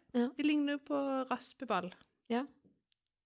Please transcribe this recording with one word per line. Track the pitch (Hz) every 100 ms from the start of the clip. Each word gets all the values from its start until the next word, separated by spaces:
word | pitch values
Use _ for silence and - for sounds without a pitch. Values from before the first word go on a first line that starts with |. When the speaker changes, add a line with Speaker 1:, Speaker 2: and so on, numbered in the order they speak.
| _
Speaker 1:
Ja. | 247 240
Speaker 2:
De | 254
ligner | 294 302 285 285
jo | 285
på | 285 277 269 262
raspeball. | 247 - - 254 196 175 - _ _ -
Speaker 1:
Ja. | 233 277 - _ _ _ - _ _